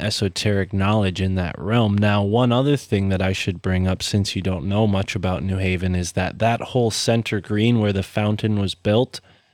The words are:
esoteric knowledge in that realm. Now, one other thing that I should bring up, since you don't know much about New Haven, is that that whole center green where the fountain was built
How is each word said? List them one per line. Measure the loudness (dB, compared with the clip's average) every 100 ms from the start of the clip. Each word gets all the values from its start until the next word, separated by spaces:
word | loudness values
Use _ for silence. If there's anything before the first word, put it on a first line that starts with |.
esoteric | -4 -2 -2 -2 -2 0 -2
knowledge | 0 0 2 0 0
in | -2 -2
that | -4 -6
realm. | 0 2 2 2
Now, | 2 2
one | 2 2 4
other | 2 2 0
thing | 0 0 0
that | 0
I | 0
should | -2 -4 -4
bring | -2 0 0
up, | -2
since | -2 0 0
you | -2
don't | -4 -4 -2
know | 2 2
much | 2 -2
about | -2 -2 -2
New | -2 -2
Haven, | 0 0 0
is | -2 -2
that | -2 -4 0
that | 0 0
whole | -2 0 0
center | 0 0 0 0 -4
green | -2 2 4 4
where | 2
the | 0
fountain | -2 -2 0 0 0 0
was | -2
built | -2 0 2 2 -4 _ _ _